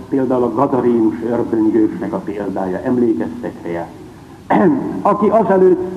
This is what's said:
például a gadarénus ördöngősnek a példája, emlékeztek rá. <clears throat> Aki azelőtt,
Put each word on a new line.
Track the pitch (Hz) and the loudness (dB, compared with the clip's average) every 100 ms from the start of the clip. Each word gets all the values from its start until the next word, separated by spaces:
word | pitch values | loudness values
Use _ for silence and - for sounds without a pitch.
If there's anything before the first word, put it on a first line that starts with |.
| - | -4
például | 135 127 127 | -2 2 2
a | 120 | 0
gadarénus | 120 139 131 123 117 110 - 110 | 2 0 2 2 4 2 0 -4
ördöngősnek | 117 117 113 110 110 107 90 95 | -2 0 0 2 2 2 0 -6
a | 95 | -6
példája, | 98 101 98 95 95 95 | -6 -8 -6 -4 -4 -4
emlékeztek | 131 123 120 107 92 80 104 - | -2 0 2 0 -4 -8 -10 -10
rá. | 87 85 82 - - - - - - | -8 -8 -8 -14 -20 -20 -20 -12 -2
<clears throat> | - 196 143 - - | 2 2 2 -2 -2
Aki | 202 202 214 | 0 2 2
azelőtt, | 226 190 190 185 180 - | 2 2 4 4 4 0